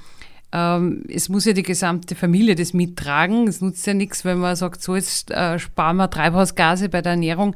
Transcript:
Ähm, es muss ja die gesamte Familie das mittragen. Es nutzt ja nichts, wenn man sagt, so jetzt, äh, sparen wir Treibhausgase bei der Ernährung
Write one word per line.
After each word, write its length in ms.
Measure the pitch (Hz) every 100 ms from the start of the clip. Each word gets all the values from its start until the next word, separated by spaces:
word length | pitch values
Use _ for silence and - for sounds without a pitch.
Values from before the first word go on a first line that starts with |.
| - - - - -
Ähm, 540 | 170 170 175 175 - -
es 200 | 165 156
muss 160 | 196
ja 80 | 202
die 100 | 190
gesamte 540 | 175 175 185 175 175 170
Familie 400 | 180 180 226 175
das 180 | 175
mittragen. 720 | 180 175 - 143 143 175 226 226
Es 140 | -
nutzt 260 | 185 175 -
ja 80 |
nichts, 300 | 202 196 -
wenn 140 | 185 180
man 180 | 180 175
sagt, 260 | 180 175
so 140 | - 185
jetzt, 340 | 190 - -
äh, 300 | - 175 170
sparen 380 | - - 160 180
wir 120 | 185
Treibhausgase 800 | - 156 175 190 - 165 185 196
bei 120 | 175
der 120 | 175
Ernährung 420 | 175 165 165 202